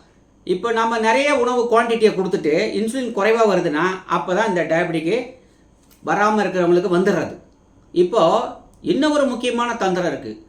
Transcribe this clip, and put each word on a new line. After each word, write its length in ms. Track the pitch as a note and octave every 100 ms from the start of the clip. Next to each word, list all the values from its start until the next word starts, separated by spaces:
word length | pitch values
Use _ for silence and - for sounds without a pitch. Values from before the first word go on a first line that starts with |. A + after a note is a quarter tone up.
| _ _ _ _ -
இப்போ 220 | F3+ A#3 A3+
நம்ம 220 | A3+ A#3 A3
நிறைய 240 | B3 D4 C4
உணவு 200 | A#3+ A#3+ A3+
குவாண்டிட்டியை 400 | A3+ A#3 A3+ G#3+
கொடுத்துட்டு 400 | E3+ F#3+ F3 D3+ D#3+ A3 G3
இன்சுலின் 360 | A3 C4 A#3+ G3+
குறைவா 260 | G3+ A#3 A3
வருதுன்னா, 340 | F3+ E3 D3+ F3+ F#3 - F3
அப்பதான் 320 | F#3 F#3 A3
இந்த 120 | F3+ D#3
டயபெட்டிக் 460 | D#3+ E3 E3 D#3+ A#3 C4 - _ _ _ _ _ _
வராம 380 | - E3+ G#3 G#3+
இருக்கிறவங்களுக்கு 500 | F#3 F3+ E3+ F3 F#3+ F3
வந்துடுறது. 400 | F#3+ F3 A#2+ - - _ _ _ _
இப்போ 300 | E3 F3+ A3+ E3 G#3+ B3+ - - - -
இன்னும் 240 | A3+ D4+ D4
ஒரு 80 | C4
முக்கியமான 360 | A3+ B3 A#3 A#3+ A3
தந்திரம் 280 | F#3+ F#3 F3
இருக்கு. 220 | C3+ A2 G#2+